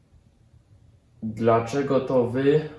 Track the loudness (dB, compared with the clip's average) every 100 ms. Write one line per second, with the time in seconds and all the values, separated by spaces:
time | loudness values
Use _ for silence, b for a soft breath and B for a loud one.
0 | _ _ _ _ _ _ _ _ _ _
1 | _ -12 -10 -2 2 2 0 -4 0 -2
2 | 0 0 0 0 2 2 0